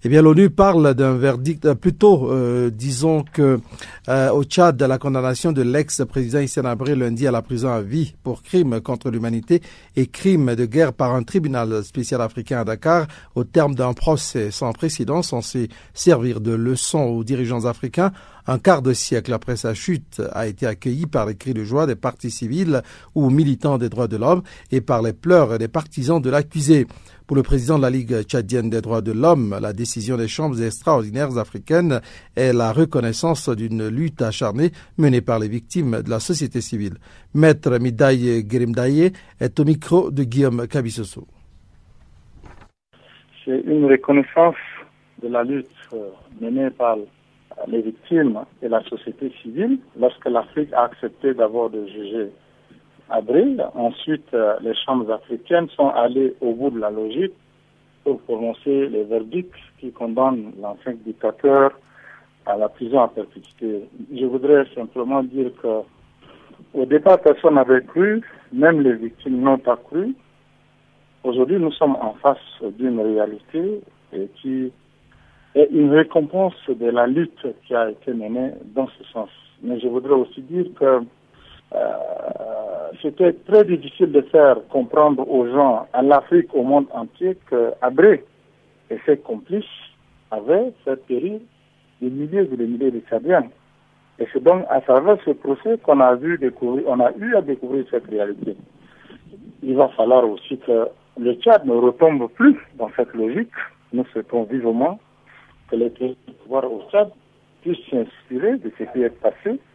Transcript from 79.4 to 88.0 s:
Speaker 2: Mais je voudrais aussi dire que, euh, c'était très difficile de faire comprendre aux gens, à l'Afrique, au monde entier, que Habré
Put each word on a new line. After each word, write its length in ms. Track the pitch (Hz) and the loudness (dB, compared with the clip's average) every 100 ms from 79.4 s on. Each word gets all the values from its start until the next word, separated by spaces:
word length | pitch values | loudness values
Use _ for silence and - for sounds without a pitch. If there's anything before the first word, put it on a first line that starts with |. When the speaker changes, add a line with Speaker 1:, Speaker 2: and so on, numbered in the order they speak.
| _ _ | _ _
Speaker 2:
Mais 160 | 120 123 | -8 -6
je 80 | 123 | -4
voudrais 260 | 123 131 | -4 2
aussi 260 | 139 123 - | 0 0 -8
dire 260 | 131 175 180 - | -8 -6 -6 0
que, 200 | 135 127 120 _ _ _ _ - _ | 2 2 0 _ _ _ _ -20 _
euh, 160 | - 57 53 - - - - 110 110 107 87 78 - | -6 -4 -6 -8 -8 -10 -10 -10 -10 -10 -10 -12 -10
c'était 300 | 156 147 180 | -10 0 0
très 320 | 175 - 214 | 0 2 4
difficile 480 | 208 170 139 - 175 | 4 0 -6 -2 2
de 80 | 143 | 2
faire 340 | 135 160 143 117 - | 4 6 8 6 0
comprendre 600 | 139 123 156 151 135 139 | -4 0 2 4 2 0
aux 180 | 135 120 | 0 2
gens, 400 | 131 139 113 - | 4 4 2 -2
à 100 | 120 | 0
l'Afrique, 500 | 135 143 - 175 170 | 4 4 4 2 2
au 80 | 143 | -2
monde 240 | 127 143 139 | 2 2 0
entier, 440 | 123 117 _ 185 185 _ | -8 -12 _ -4 -4 _
que 220 | 127 117 117 | -2 -2 -2
Habré 420 | 127 131 | -2 4